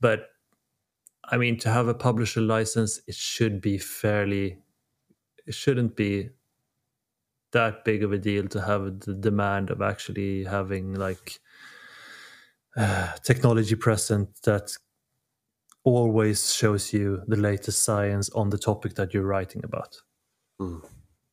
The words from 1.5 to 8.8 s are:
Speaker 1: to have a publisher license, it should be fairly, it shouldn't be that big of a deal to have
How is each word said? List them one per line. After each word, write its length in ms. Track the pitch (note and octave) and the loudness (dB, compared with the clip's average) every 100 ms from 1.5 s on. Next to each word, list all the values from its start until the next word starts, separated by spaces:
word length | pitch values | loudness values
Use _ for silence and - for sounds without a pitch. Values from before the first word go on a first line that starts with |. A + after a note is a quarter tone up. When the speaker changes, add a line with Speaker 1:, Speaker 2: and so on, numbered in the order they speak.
| A2+ | 0
Speaker 1:
to 100 | G#2+ | 2
have 180 | A#2 A#2+ | 2 2
a 60 | |
publisher 480 | A#2 B2+ A2+ A2+ - | 2 2 2 0 0
license, 580 | A2 A2 G#2+ A#2 G#2+ - - | 2 2 2 0 0 -2 -10
it 80 | - | -10
should 460 | - - A2+ G2+ | -8 0 0 0
be 160 | G#2 G2 | -2 -2
fairly, 800 | - - G#2+ G#2 G2+ G2+ G2 F2+ _ _ _ _ _ _ _ _ - | -4 -4 0 0 0 -2 -2 -6 _ _ _ _ _ _ _ _ -14
it 80 | |
shouldn't 420 | - - B2 A#2 - | -2 0 2 0 0
be 360 | G#2 G2+ G#2 - _ _ _ _ _ _ _ _ _ _ _ | 0 0 -4 -12 _ _ _ _ _ _ _ _ _ _ _
that 340 | A#2+ A2+ G#2+ - | 2 2 0 -2
big 180 | G#2 | 0
of 80 | G#2 | 0
a 60 | G2+ | 0
deal 300 | G#2 G2+ G2 | 0 0 -2
to 120 | G#2 | -2
have 380 | G2 G#2 | 0 0